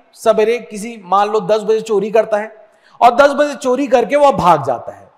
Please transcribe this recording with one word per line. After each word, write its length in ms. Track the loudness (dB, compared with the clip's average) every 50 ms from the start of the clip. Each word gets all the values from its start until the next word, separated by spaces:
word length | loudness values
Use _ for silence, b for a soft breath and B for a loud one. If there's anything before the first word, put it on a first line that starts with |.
| _ _ _
सवेरे 440 | -2 0 0 2 2 2 0 -2 -4
किसी 400 | -6 -10 -14 -12 -12 -12 -14 -16 -6
मान 240 | -2 0 0 0 0
लो 120 | -2 -2
दस 220 | -2 0 -2 -2
बजे 180 | 0 -2 -2 -2
चोरी 300 | -2 -2 -2 -2 -2 0
करता 280 | 0 0 0 0 -2 -4
है 160 | -4 -8 -14 -20 -20 b b b b b b b
और 140 | 2 2 4
दस 160 | 4 2 2
बजे 220 | 2 0 -2 -2 -4
चोरी 320 | -4 -4 -4 -2 -2 0
करके 300 | 0 0 0 2 0 0
वह 140 | 2 2 2
भाग 320 | 2 2 2 2 2 2 0
जाता 280 | -4 -6 -6 -8 -14
है। 120 | -18 -20 -20 _ _